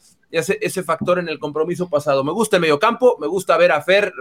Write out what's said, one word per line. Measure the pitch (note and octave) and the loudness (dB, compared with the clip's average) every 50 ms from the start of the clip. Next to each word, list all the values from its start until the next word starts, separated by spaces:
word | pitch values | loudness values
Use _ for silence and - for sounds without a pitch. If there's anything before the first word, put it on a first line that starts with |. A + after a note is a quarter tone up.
| _ _ _ _ _ _ | _ _ _ _ _ _
ese, | - E3 D3+ D#3+ D3 C#3+ | -4 -4 -2 -2 -4 -4
ese | D#3 F3+ - F#3+ E3+ | -4 -6 -6 -6 -4
factor | D#3+ E3 - D#3+ D#3+ F3 F3+ | -4 -4 -2 -2 -2 -2 -2
en | F3 E3 | -2 -6
el | D#3 | -8
compromiso | - D#3 D3 C#3+ D#3 D#3+ F3 F3 D#3 F3 F3 | -8 -8 -6 -4 -4 -4 -4 -4 -6 -4 -4
pasado. | F#3+ G3 - D#3 C3+ C3+ C3+ | -4 -2 0 0 0 0 0
Me | D3 | -2
gusta | E3+ A3 A3+ - G3 | -2 -2 0 0 2
el | F3+ | 2
mediocampo, | E3+ D#3+ D3 C#3+ - A#3 A#3+ - B3+ B3 - - | 2 2 2 2 2 0 2 4 4 2 2 2
me | D3+ | -2
gusta | D3+ F3+ G3 - - E3+ | -4 -4 -2 0 0 2
ver | E3 F3 F3 | 4 4 4
a | E3 D3 | 4 0
Fer | - F3 F#3+ G3+ G3+ F#3+ - C3 | 2 2 2 2 2 0 -4 -6